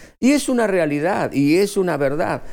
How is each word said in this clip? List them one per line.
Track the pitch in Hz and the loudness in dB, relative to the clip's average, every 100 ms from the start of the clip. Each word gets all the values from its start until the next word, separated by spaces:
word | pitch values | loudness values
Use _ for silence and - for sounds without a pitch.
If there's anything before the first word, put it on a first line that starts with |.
| - _ | -20 _
Y | 247 | 0
es | 285 277 | 2 0
una | 240 214 | 0 0
realidad, | 190 156 147 160 214 131 | 0 0 0 -2 -2 -2
y | 131 143 170 | 0 2 2
es | 196 202 | 2 0
una | 180 147 | -2 0
verdad. | 139 151 196 151 - | -2 -2 -4 -4 -8